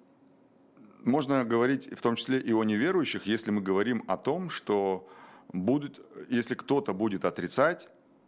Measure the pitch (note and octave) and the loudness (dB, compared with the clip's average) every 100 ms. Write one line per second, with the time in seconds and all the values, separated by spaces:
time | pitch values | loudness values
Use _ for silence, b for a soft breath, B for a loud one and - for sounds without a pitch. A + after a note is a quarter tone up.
0 | _ _ _ _ _ _ _ - - - | _ _ _ _ _ _ _ -20 -20 -8
1 | - C#3 C3+ C#3 A#2 A#2 B2 C3+ - - | 0 0 2 0 2 4 4 2 -4 -2
2 | A#2+ A#2 - C3 - A2 A2 G#2+ D3 F#3 | 0 0 0 0 2 2 4 2 2 2
3 | C3 G2+ F#2+ A2 G#2+ G#2 F#2+ F#2+ G#2+ A#2 | 0 -4 -2 -2 0 -2 2 0 2 -2
4 | - F#2 - D#3+ F3+ - - G#2 G2 F#2 | -2 -4 -2 -2 -4 -8 0 0 2 -2
5 | - B B B B F#2 F#2 C#3+ C#3+ - | -6 B B B B -4 0 0 -2 -14
6 | - - D2+ A#2+ A2+ B2 - C#3 C#3 F#2+ | -20 -16 -4 -2 0 -4 0 0 0 0
7 | A2 F#2+ F#2 - E2+ - D3 F3 - - | 0 0 -2 -2 -4 2 2 0 -10 -20
8 | _ _ | _ _